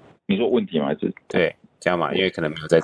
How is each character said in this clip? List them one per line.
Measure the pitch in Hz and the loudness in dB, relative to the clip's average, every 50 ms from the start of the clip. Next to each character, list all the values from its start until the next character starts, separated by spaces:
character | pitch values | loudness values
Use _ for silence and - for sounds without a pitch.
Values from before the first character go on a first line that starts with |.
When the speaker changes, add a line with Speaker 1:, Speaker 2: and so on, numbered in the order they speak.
| - - - _ _ | -20 -20 -20 _ _
Speaker 1:
你 | - 98 | -2 0
说 | 98 120 - | 0 2 2
问 | - - 104 | 2 0 0
题 | - - 78 | 0 -2 -2
吗？ | 71 | -2
还 | 69 71 | -2 -4
是？ | - - 92 - - _ | -4 -4 -6 -6 -8 _
Speaker 2:
对， | - - 104 85 78 - _ _ - _ - | -4 0 0 0 0 -2 _ _ -20 _ -4
加 | - 90 90 | -2 -2 0
码， | 85 80 69 71 | 0 -2 -2 -2
因 | 90 | 0
为 | 95 90 | -2 -2
可 | - - | -2 -2
能 | 82 76 | -4 -4
没 | 78 78 | -4 -6
有 | 76 | -2
在 | 82 85 82 | 2 2 2